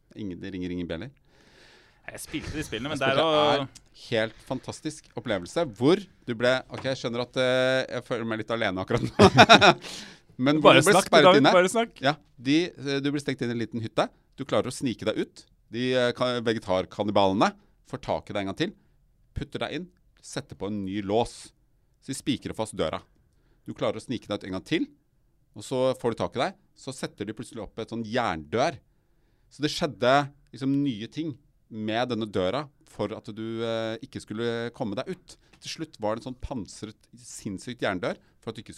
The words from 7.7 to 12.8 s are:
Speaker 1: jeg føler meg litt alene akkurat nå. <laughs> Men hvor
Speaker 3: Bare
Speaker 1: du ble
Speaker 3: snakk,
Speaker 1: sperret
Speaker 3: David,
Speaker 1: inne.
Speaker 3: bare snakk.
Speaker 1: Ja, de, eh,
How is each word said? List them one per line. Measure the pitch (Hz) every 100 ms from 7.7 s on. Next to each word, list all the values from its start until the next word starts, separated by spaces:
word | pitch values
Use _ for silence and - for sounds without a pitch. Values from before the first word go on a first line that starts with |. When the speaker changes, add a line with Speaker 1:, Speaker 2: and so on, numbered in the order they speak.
| 131 - 123
Speaker 1:
jeg |
føler | 117 123
meg | 113 110
litt | 110
alene | 117 107 92
akkurat | 95 120
nå. | 123
<laughs> | - 202 135 - 220 208 - - - - - _ -
Men | 131 151
hvor | 185
Speaker 3:
Bare | 131
Speaker 1:
du | 165
ble |
Speaker 3:
snakk, | 190 196
Speaker 1:
sperret | 170
Speaker 3:
David, | 156 147
Speaker 1:
inne. | 143
Speaker 3:
bare | 185 185
snakk. | 226 233 -
Speaker 1:
Ja, | 131 151 _ -
de, | 127 151 175
eh, | -